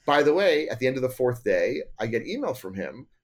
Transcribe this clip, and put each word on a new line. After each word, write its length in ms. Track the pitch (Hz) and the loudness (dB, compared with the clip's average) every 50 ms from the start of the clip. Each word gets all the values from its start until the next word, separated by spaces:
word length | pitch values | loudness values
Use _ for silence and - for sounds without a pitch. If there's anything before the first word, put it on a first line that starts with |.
| _ | _
by 160 | - 143 147 147 | 2 4 4 6
the 100 | 147 151 | 4 4
way, 380 | 180 202 190 156 147 156 - | 4 4 4 4 2 0 -2
at 80 | - 117 | -4 -2
the 80 | 127 | 0
end 100 | 127 131 | 0 0
of 60 | 135 127 | 0 -2
the 80 | 127 | -2
fourth 340 | 123 - 127 123 123 120 - | 0 0 0 0 0 0 0
day, 380 | 107 95 87 85 104 131 - - - - - | 0 2 2 2 0 0 -4 -6 -8 -6 -6
I 80 | 110 | -4
get 200 | 117 110 117 - | -2 -2 -2 -4
email 280 | 147 196 277 285 190 131 | -4 -6 -4 -4 -6 -6
from 180 | - - 95 95 | -6 -8 -10 -8
him 360 | 98 90 69 - 120 139 - _ _ | -8 -8 -8 -10 -12 -18 -20 _ _